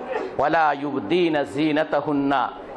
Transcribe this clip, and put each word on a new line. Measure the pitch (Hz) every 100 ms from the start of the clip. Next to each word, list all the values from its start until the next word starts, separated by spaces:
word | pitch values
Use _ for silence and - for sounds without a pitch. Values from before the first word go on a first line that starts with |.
| - - - -
"ওয়ালা | 143 165 151
ইউবদিনা | 143 143 131 - 175 170 151
যিনাতাহুন্না", | 139 131 156 147 156 147 143 143 139 135 - - -